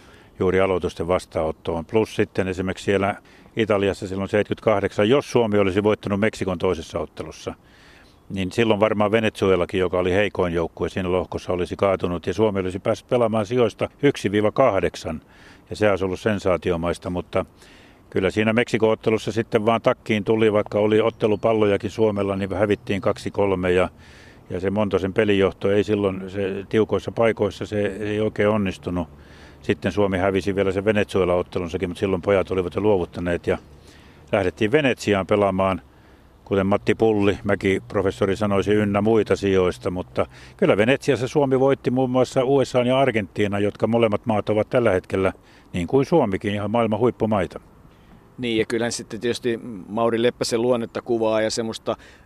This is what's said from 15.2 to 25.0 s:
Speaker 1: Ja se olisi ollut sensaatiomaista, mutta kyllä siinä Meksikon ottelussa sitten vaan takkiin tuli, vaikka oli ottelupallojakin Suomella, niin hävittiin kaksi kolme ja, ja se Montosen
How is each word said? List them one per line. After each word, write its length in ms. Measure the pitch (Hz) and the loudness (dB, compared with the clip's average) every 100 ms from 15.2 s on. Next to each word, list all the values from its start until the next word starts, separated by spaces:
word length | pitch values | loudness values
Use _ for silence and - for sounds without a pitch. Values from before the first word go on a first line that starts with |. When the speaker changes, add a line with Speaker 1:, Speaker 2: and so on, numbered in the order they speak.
| - - - - _ | -12 -20 -20 -20 _
Speaker 1:
Ja 60 | - | 0
se 140 | 104 | 2
olisi 160 | 95 95 | 2 -2
ollut 140 | 90 | -2
sensaatiomaista, 920 | 113 101 95 85 92 85 85 80 95 | -2 -2 0 0 0 -2 -2 -4 -6
mutta 360 | 90 85 95 87 - - - - - - | -6 -4 -4 -4 -10 -20 -20 -20 -20 -8
kyllä 200 | - 92 | -2 0
siinä 240 | 95 107 | 2 2
Meksikon 380 | 110 120 120 110 | 2 0 2 2
ottelussa 400 | 110 - 110 - | 0 0 -2 -2
sitten 340 | 107 113 117 107 | -4 -2 0 2
vaan 160 | 113 | 2
takkiin 420 | 131 120 - 110 | 2 0 0 -2
tuli, 300 | 98 110 110 | 2 2 4
vaikka 260 | 104 101 104 | 2 0 0
oli 220 | 107 107 | 2 4
ottelupallojakin 880 | 113 113 113 104 117 110 104 98 104 | 2 0 0 0 2 2 2 2 -2
Suomella, 440 | - 110 101 101 98 | 0 0 0 -2 -2
niin 200 | 98 92 | -4 -2
hävittiin 460 | 104 101 - 101 | 0 0 -2 -4
kaksi 300 | 107 98 - | -2 -4 -4
kolme 400 | - 101 95 90 | -2 0 0 2
ja, 180 | 90 92 - - - - - - | 2 2 -4 -20 -20 -20 -20 -12
ja 100 | 90 | -6
se 100 | 92 | -2
Montosen 440 | 98 104 92 | -2 0 0